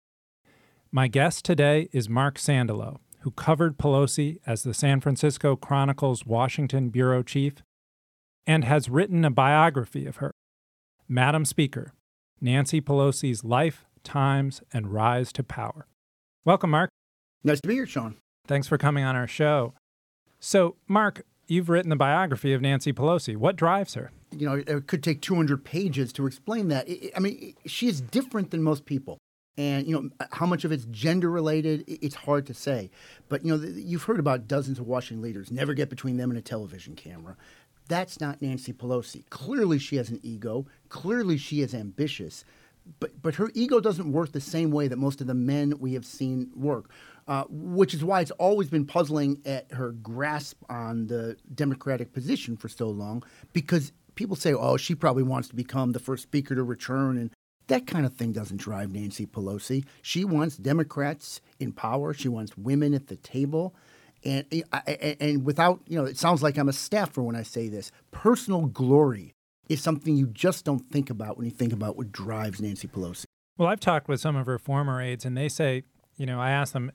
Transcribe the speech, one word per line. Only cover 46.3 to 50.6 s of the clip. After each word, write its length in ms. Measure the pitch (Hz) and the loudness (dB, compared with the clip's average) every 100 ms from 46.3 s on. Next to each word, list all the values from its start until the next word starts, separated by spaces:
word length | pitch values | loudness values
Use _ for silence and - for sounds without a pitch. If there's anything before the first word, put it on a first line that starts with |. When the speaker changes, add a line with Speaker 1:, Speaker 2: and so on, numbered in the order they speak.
| 131 127 - | -4 -6 -4
Speaker 2:
work, 340 | 139 131 - - - - - | -2 -2 -6 -20 -20 -18 -6
uh, 160 | 139 135 | -4 -4
which 420 | 151 180 180 190 | -8 -4 2 2
is 100 | 160 | 2
why 200 | 160 190 | 0 2
it's 80 | 160 | 0
always 400 | - 185 208 170 | 2 2 4 2
been 160 | 160 143 | 0 0
puzzling 560 | 170 156 151 143 143 | 2 2 2 0 0
at 260 | 139 135 - | -4 -6 -6
her 180 | 123 127 | -8 -6
grasp 720 | 117 110 120 143 151 143 - | -8 -10 -4 -4 -4 -8 -14